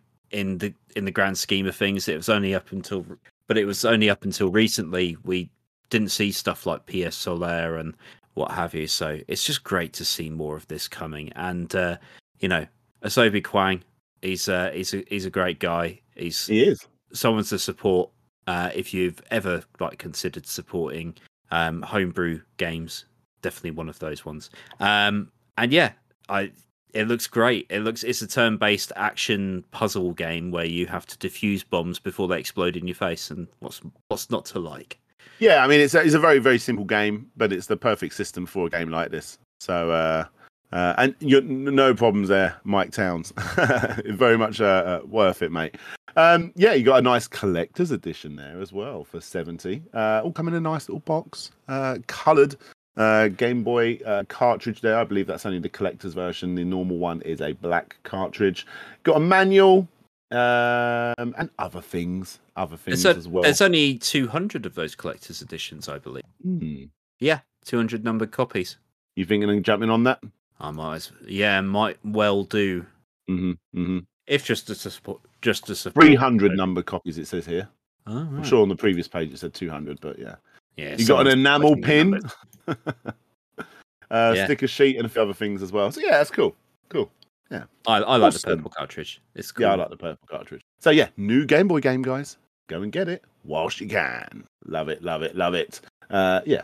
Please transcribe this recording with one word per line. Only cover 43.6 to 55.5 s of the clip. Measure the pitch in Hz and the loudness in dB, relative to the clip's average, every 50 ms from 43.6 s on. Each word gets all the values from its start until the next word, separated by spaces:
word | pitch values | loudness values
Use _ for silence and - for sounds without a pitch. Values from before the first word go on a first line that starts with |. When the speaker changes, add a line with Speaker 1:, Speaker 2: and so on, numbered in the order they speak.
| 170 123 135 120 107 110 113 107 104 | 2 2 2 2 0 -2 -4 -6 -6
Speaker 2:
Very | 101 107 95 127 120 113 113 | -4 -2 0 2 2 4 2
much, | 113 107 104 98 | 2 0 0 2
uh, | 110 101 95 95 87 87 90 82 - | 4 4 4 4 4 2 -2 -4 -4
uh, | |
worth | 69 101 110 104 95 87 - 90 | -4 2 4 4 4 4 2 -2
it, | 80 82 | -4 -2
mate. | 82 80 78 - - - - - - _ - - | -2 -4 -4 -6 -12 -18 -18 -18 -20 _ -2 4
Um, | - 160 165 170 170 170 170 - | 6 6 8 6 6 2 -2 0
yeah, | 175 180 226 214 | 4 4 6 6
you | 139 120 | 6 6
got | 127 135 127 | 6 6 6
a | 120 | 6
nice | 127 123 120 113 - | 6 4 2 0 -2
collector's | - - - 101 90 85 85 - - - 180 170 139 | -8 -4 -2 0 0 0 -2 -4 -2 -2 -2 -2 -2
edition | 85 - 87 78 - - 78 73 | -4 -6 -8 -10 -10 -12 -14 -14
there | 71 69 71 78 90 | -14 -16 -16 -12 -12
as | 95 92 95 | -12 -12 -10
well | 98 104 131 135 87 73 | -10 -10 -10 -10 -14 -14
for | _ - 85 | _ -16 -16
seventy. | - - - 92 80 82 85 82 - 95 95 143 160 - - | -14 -8 -8 -8 -6 -6 -10 -10 -8 -8 -8 -8 -8 -8 -4
Uh, | 117 110 110 110 110 110 | -2 0 2 2 0 0
all | 170 170 | -2 -6
come | - 165 165 | -6 -4 -4
in | 170 | -4
a | 170 | -4
nice | 165 160 156 156 - - | -4 -4 -4 -6 -6 -8
little | - 156 | -12 -10
box, | - - 160 160 - - - - - - _ _ _ - | -6 -4 -4 -4 -4 -8 -16 -18 -18 -18 _ _ _ -8
uh, | 135 135 135 131 127 123 117 - | -6 -4 -2 -4 -4 -6 -8 -12
coloured, | - - - - 156 147 139 143 143 - - - - _ _ _ - | -10 -2 4 4 8 8 6 6 4 -8 -20 -20 -20 _ _ _ -2
uh, | - 110 110 110 107 110 107 | 2 4 6 6 6 6 4
Game | 95 - 123 120 123 120 110 | 2 2 0 0 0 0 0
Boy, | 110 120 120 117 117 117 - - | 0 2 2 2 2 0 -2 -2
uh, | 113 104 101 98 - | -2 -2 -2 -2 -4
cartridge | - - 127 123 113 101 - 120 107 - | -2 2 2 2 2 2 -2 -6 -6 -2
there. | - 113 110 113 | 0 2 2 2
I | 117 | 2
believe | - 101 101 95 - | 2 0 0 0 -2
that's | 80 78 - | -4 -6 -6
only | 107 | -4